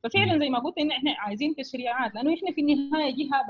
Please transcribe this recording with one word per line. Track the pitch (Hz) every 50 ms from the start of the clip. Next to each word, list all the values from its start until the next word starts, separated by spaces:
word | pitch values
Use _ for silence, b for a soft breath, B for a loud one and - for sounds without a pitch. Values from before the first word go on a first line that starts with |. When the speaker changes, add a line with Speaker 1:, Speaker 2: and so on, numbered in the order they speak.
| -
Speaker 1:
ففعلًا | - - 392 403 370 339
Speaker 2:
مم. | 302
Speaker 1:
زي | 294 277
ما | 254 240
قلت | 240 320 - 339
إن | 302 302
إحنا | 294 254 262 294 240 -
عايزين | 202 208 202 208 285 302 311
تشريعات، | 294 262 - - 247 247 240 233 254 254 220 202
لأنه | 214 247 294 339
إحنا | 349 381 359
في | - 330
النهاية | 294 294 294 269 277 277 302 311 302 269 240
جهة | 247 302 262 277 269 262